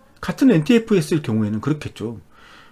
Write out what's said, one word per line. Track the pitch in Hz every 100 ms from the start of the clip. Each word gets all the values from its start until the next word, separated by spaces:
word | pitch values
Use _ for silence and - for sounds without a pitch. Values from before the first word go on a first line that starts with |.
| _ _
같은 | - 170 269
엔티에프에스일 | 180 151 233 226 202 151 165
경우에는 | 151 110 104 107
그렇겠죠. | 120 147 113 - 107 110 - - - - -